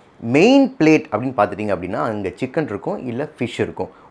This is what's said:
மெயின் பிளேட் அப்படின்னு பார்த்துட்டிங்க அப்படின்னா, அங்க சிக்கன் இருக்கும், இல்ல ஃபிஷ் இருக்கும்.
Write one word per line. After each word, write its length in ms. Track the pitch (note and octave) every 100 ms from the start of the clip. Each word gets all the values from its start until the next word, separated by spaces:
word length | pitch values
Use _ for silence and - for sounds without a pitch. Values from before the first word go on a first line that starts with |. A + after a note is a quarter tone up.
| _ _
மெயின் 560 | A#2 C3+ G#3+ C#4 C4 -
பிளேட் 260 | D#3 D#3 -
அப்படின்னு 200 | G#2+ C3 B2
பார்த்துட்டிங்க 400 | G2+ G2 G#2+ F#2
அப்படின்னா, 180 | F2+
அங்க 340 | A2+ C#3 G#2 F#2
சிக்கன் 360 | - B2+ E3
இருக்கும், 420 | C#3+ G2+ - G#3 B2+
இல்ல 220 | A#2 D3+ -
ஃபிஷ் 220 | B2 -
இருக்கும். 280 | F#2 - F2+ - -